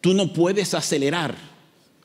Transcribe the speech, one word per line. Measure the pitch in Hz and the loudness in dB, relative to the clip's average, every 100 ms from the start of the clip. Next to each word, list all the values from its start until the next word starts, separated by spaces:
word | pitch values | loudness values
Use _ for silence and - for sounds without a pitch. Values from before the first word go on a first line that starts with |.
tú | 175 | 4
no | 190 185 | 2 2
puedes | 151 175 196 185 | 2 0 2 -2
acelerar | 170 - 156 139 170 147 - - - _ _ _ _ | -2 -2 -2 0 -2 -4 -6 -14 -20 _ _ _ _